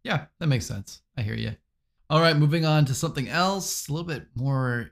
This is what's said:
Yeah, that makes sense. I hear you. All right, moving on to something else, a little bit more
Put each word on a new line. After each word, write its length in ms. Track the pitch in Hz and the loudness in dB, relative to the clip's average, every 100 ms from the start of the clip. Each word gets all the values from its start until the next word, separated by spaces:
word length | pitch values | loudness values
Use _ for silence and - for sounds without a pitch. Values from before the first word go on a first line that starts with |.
Yeah, 220 | 247 175 - _ | -4 -4 -4 _
that 80 | 165 | 0
makes 180 | 127 - | 0 -2
sense. 360 | 104 - - _ - | -8 -10 -18 _ -6
I 40 | |
hear 140 | 107 113 | -4 -4
you. 200 | 110 - _ _ _ _ - | -6 -8 _ _ _ _ 0
All 120 | 156 | 4
right, 140 | 165 147 | 4 4
moving 300 | 147 165 160 | 4 4 4
on 200 | 156 139 | 4 4
to 100 | 131 | 2
something 340 | 160 139 117 | -2 -4 -2
else, 580 | 156 185 196 180 - - | 0 0 0 -4 -6 -6
a 60 | |
little 140 | 147 170 | -6 -6
bit 200 | 135 - | -8 -8
more 560 | 120 135 135 127 120 110 | -4 -2 0 0 -2 -6